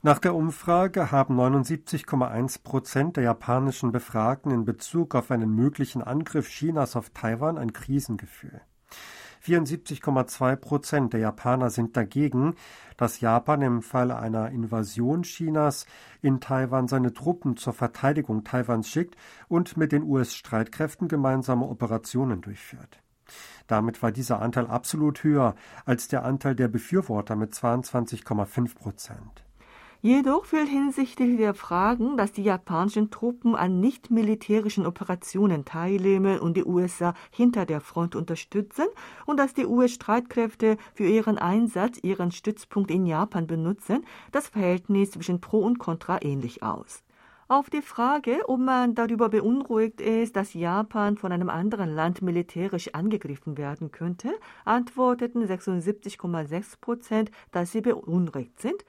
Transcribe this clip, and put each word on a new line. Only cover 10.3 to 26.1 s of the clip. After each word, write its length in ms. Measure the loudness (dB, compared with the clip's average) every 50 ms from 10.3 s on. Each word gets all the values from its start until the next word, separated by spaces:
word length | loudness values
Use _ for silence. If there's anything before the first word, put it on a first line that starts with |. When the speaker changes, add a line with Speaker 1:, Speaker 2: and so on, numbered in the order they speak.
| -2 0 0 0 0
Speaker 1:
Prozent 580 | 0 -2 -2 -2 -2 -2 0 0 0 0 2 0
der 80 | 0
Japaner 500 | 0 0 -2 -2 0 0 2 2 2 0
sind 260 | 0 0 -2 -2 0
dagegen, 560 | -2 -2 0 0 0 0 2 2 2 0 0 0 -4 -12 -20 -20 -20 -20 -20 -4
dass 220 | -2 -2 -2 -2 0
Japan 440 | 2 2 2 2 4 2 2 2 2
im 180 | 2 0 0
Fall 300 | -2 -2 0 0 0 0
einer 400 | -2 -4 -4 -4 -2 -2 -2 -2
Invasion 720 | -4 -6 -4 -2 -2 -4 -4 -4 -2 -2 0 0 0 -2 -2
Chinas 640 | -6 -6 -6 -4 -2 0 2 2 2 0 -2 -10 -14 -20 -20 -20 -20 -18 _
in 180 | 0 2 2 2
Taiwan 480 | 0 -2 0 0 0 0 0 0 0
seine 260 | 2 2 2 2 0 -2
Truppen 440 | -2 -2 -2 -2 0 -2 -2 -2
zur 160 | -2 -4 -6 -4
Verteidigung 680 | -2 -2 -4 -2 0 0 2 2 2 -2 -2 -2 -4 -4
Taiwans 440 | -2 -2 -2 0 0 0 -2 -2
schickt 280 | -2 -2 -4 -4 -4 -6 -20 -20 -20 -20 -20 -8
und 280 | _ 0 0 0 0 0
mit 160 | 0 0 2
den 120 | 2 0 2
U-S-Streitkräften 1040 | 2 2 2 2 0 -4 -14 -10 -4 -2 -2 -2 -2 -2 -4 -4 -4 -2 _ -2
gemeinsame 580 | 0 0 2 2 2 2 2 0 0 0 0 0
Operationen 760 | -2 -4 -4 -2 -2 -2 -4 -4 -4 -2 0 0 0 -2 -4
durchführt. 600 | -6 -10 -14 -14 -16 -20 -18 -20 -20 -20 -20 _ _ _ _ _ _ -20 -20 -20 -20 -20 -20 -20 _
Damit 380 | 0 2 2 2 2 0 0 -2
war 80 | -2
dieser 280 | 0 -2 -2 -2 -2 0
Anteil 280 | 0 -2 0 -2 -2
absolut 560 | 0 -2 -4 -4 -4 -2 0 0 0 0 2 2
höher 320 | 2 4 6 4 2 2 -2 -12 -20 -20 -12 -2
als 260 | 0 0 0 0
der 160 | -4